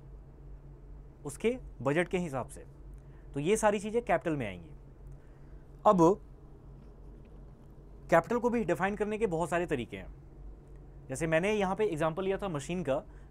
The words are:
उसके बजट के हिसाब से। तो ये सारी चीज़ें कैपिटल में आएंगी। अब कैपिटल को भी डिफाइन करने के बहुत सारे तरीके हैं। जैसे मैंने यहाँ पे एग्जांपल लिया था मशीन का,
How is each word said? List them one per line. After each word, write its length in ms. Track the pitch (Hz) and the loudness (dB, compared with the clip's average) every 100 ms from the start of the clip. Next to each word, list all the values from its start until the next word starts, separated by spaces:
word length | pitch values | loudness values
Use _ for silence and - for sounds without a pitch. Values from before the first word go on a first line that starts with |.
| - - - - - - - - - - - - 143 | -16 -16 -16 -18 -16 -16 -16 -16 -16 -16 -16 -12 -10
उसके 320 | - 220 254 - - | -2 0 0 -6 -2
बजट 260 | 123 151 175 | 2 2 2
के 100 | 185 | 0
हिसाब 300 | 175 135 113 | 0 -4 -6
से। 180 | - - - - - - - - | -10 -16 -18 -16 -16 -16 -18 -8
तो 60 | 139 | -2
ये 180 | 151 214 | 4 6
सारी 220 | 214 208 | 6 4
चीज़ें 240 | 208 226 233 | 0 -2 2
कैपिटल 300 | 170 175 151 | 2 2 0
में 100 | 110 | -2
आएंगी। 220 | 90 82 - - - - - - - - - - - 127 | -4 -12 -16 -18 -16 -16 -16 -18 -18 -18 -16 -16 4 6
अब 360 | 175 165 208 - - - - - - - - - - - - - - - - - - - | 10 10 8 0 -18 -18 -18 -18 -18 -18 -18 -16 -16 -16 -16 -18 -18 -18 -18 -18 -10 4
कैपिटल 300 | 165 165 240 | 6 6 2
को 100 | 233 | 2
भी 140 | 233 | 2
डिफाइन 320 | 175 165 190 208 | 2 2 2 0
करने 220 | 208 214 | -2 0
के 100 | 220 | 0
बहुत 220 | 160 170 | 2 2
सारे 160 | 175 175 | 2 2
तरीके 320 | 143 110 98 | 0 -2 -8
हैं। 100 | 87 - - - - - - - - - - | -10 -14 -18 -16 -16 -16 -18 -18 -18 -16 -8
जैसे 180 | 131 165 | -2 2
मैंने 260 | 160 190 | 4 4
यहाँ 220 | 214 190 190 | 4 2 2
पे 100 | 214 | 2
एग्जांपल 380 | 156 160 156 | 4 2 2
लिया 140 | 190 190 | 0 0
था 120 | 196 | 0
मशीन 340 | 147 135 175 | -2 -2 -2
का, 200 | 143 139 - - - | 2 0 -2 -16 -10